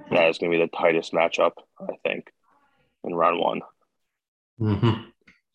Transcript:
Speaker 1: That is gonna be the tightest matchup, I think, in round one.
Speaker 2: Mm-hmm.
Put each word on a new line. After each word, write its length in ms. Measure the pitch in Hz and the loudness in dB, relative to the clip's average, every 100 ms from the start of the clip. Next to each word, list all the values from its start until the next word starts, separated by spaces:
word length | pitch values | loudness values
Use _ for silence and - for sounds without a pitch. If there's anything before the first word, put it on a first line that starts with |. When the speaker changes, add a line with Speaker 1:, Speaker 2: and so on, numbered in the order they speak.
| - | -2
Speaker 1:
That 160 | 87 82 | 2 2
is 100 | 80 | 2
gonna 120 | 87 | 0
be 80 | 85 | 0
the 80 | 82 | 0
tightest 460 | - 87 82 - | 2 2 2 0
matchup, 380 | 82 82 - 85 - _ _ | 0 0 2 0 -2 _ _
I 140 | 95 - | -14 -6
think, 300 | - - - _ _ _ _ _ _ _ - | -6 -6 -10 _ _ _ _ _ _ _ -8
in 100 | 87 | 0
round 240 | 85 85 | 0 2
one. 220 | - - - _ _ _ _ _ _ _ _ - | -2 -2 -10 _ _ _ _ _ _ _ _ -4
Speaker 2:
Mm-hmm. 500 | 107 98 117 - - _ _ _ _ | -2 2 0 0 -8 _ _ _ _